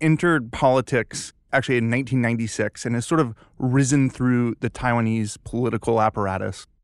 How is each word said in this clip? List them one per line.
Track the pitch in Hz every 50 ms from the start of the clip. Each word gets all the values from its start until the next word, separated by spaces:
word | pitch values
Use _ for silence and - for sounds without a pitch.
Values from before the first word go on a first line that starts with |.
entered | 160 156 156 147 - 175 165 151 117 117
politics | - - 147 131 127 131 120 - 139 120 110 - - - - - - _ _ -
actually | - 135 120 - 131
in | 123 113 113
nineteen | 117 131 139 117 131 131
ninety-six | 120 117 117 113 113 107 - - 107 104 - - -
and | 123 117
has | 120 120
sort | - 170 165
of | 147 117 110 _ - _ _ -
risen | 127 127 123 139 139 123 147 143 135 127
through | - - 127 127 123 120 120 117 110 -
the | - 113
Taiwanese | - - - 123 120 120 113 113 113 113 107 101 - - -
political | - - 117 127 117 113 107 - 117 117 113
apparatus | 110 107 - 110 101 95 95 95 98 101 98 - - _ _ _